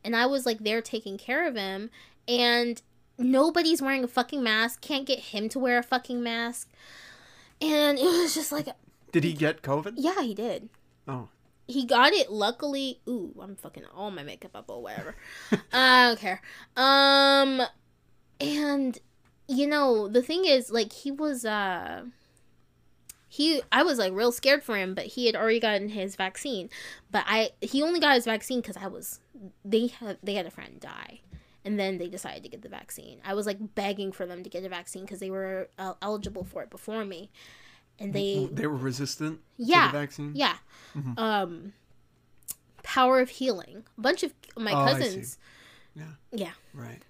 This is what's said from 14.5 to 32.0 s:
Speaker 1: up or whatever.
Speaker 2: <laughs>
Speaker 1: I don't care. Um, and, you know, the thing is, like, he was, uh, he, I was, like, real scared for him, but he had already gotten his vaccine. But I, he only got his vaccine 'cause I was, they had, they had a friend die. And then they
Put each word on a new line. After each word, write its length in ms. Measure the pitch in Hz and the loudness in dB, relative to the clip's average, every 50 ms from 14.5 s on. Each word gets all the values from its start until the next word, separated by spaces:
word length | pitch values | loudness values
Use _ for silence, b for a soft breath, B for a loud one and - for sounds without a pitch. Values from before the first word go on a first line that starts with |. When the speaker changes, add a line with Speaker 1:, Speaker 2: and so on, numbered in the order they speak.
| - | -18
Speaker 1:
up 160 | 104 - - | -18 -16 -14
or 120 | 101 117 | -14 -12
whatever. 340 | 120 95 - - - - 214 B B B B B B | -12 -10 -10 -10 -12 -12 -14 B B B B B B
Speaker 2:
<laughs> 260 | B B B B B | B B B B B
Speaker 1:
I 360 | - 247 262 254 254 254 247 240 | 2 4 6 8 10 10 8 8
don't 100 | 233 220 | 4 2
care. 220 | 214 196 185 190 B B B B B B _ | -2 -4 -4 -4 B B B B B B _
Um, 840 | - 254 269 277 277 277 277 277 277 277 277 277 277 277 269 269 262 247 - - _ _ _ _ _ _ _ _ _ _ _ _ _ | 2 4 6 8 8 8 8 8 8 8 8 8 6 6 4 4 0 0 -2 -4 _ _ _ _ _ _ _ _ _ _ _ _ _
and, 580 | 277 285 294 294 302 294 285 277 269 254 226 - _ _ _ _ _ _ _ _ _ - | -2 -2 0 0 0 0 0 0 0 -2 -2 -6 _ _ _ _ _ _ _ _ _ -4
you 180 | 269 247 285 285 | 0 0 2 2
know, 420 | 302 294 285 262 240 214 208 196 | 4 4 4 4 4 4 2 4
the 120 | 214 247 | 4 2
thing 220 | 254 262 311 349 381 | 4 4 0 2 4
is, 280 | 349 277 262 233 - | 6 6 4 4 0
like, 200 | 214 233 220 214 | 0 0 0 -2
he 180 | - - - 277 | -4 -8 -8 -8
was, 360 | 277 277 302 302 285 247 233 | -4 -2 -2 -2 -2 -2 -4
uh, 580 | 220 214 208 202 190 180 - 90 80 82 90 - 247 247 b b b b b _ _ _ _ _ _ _ _ _ _ _ _ _ _ - _ _ _ | -2 -2 0 0 0 -2 -2 -4 -6 -8 -8 -10 -14 -18 b b b b b _ _ _ _ _ _ _ _ _ _ _ _ _ _ -20 _ _ _
he, 320 | - - 285 320 320 277 - - | -4 0 2 2 2 0 0 2
I 120 | - 247 302 | 4 4 4
was, 140 | 359 294 240 | 4 4 2
like, 140 | 208 185 185 | 0 0 0
real 200 | 196 226 240 240 | 2 0 0 0
scared 280 | - - 269 277 294 285 | 2 4 4 4 4 2
for 120 | - 226 | -2 -2
him, 180 | 196 190 185 190 | -2 -2 -2 -4
but 120 | 202 - | -6 -8
he 200 | 220 - 247 247 | -8 -6 0 0
had 100 | 226 220 196 | 0 2 2
already 220 | 214 226 226 233 | 2 2 2 2
gotten 280 | 233 220 208 196 196 208 | 2 2 0 0 -2 -4
his 260 | 214 208 190 196 196 - | -6 -6 -6 -6 -4 -4
vaccine. 520 | 190 185 190 - - 294 254 196 175 - B B B B B B B B | -6 -6 -4 -8 -8 -6 -6 -6 -8 -10 B B B B B B B B
But 140 | - 208 - - | -4 -2 0 0
I, 240 | 208 226 220 - - _ | 0 0 0 0 -4 _
he 200 | - 226 - 269 | -10 -2 0 0
only 180 | 294 320 349 349 | 2 2 2 4
got 140 | 320 294 277 | 6 6 6
his 100 | 247 233 | 6 4
vaccine 360 | 233 220 214 220 - 254 247 | 2 -2 -2 -2 -4 -4 -4
'cause 140 | 233 - 190 190 | -4 -6 -10 -10
I 80 | 196 190 | -10 -10
was, 340 | 185 202 196 - - - _ _ _ 269 202 190 - _ _ | -10 -10 -12 -14 -14 -14 _ _ _ -20 -20 -20 -20 _ _
they 240 | 202 208 226 233 240 | 0 2 2 2 2
had, 300 | - - 240 214 190 - | -4 -6 -10 -10 -10 -8
they 120 | - 202 196 | -6 -4 -4
had 120 | 190 180 | -4 -4
a 60 | 160 | -6
friend 280 | - - - - 64 - | -10 -16 -18 -18 -18 -18
die. 400 | - - - - - - - 220 _ B B B B B B B _ | -18 -16 -16 -16 -16 -18 -18 -20 _ B B B B B B B _
And 140 | 202 208 202 | -4 -2 0
then 180 | 196 190 196 | 0 -2 -2
they 120 | 180 | -4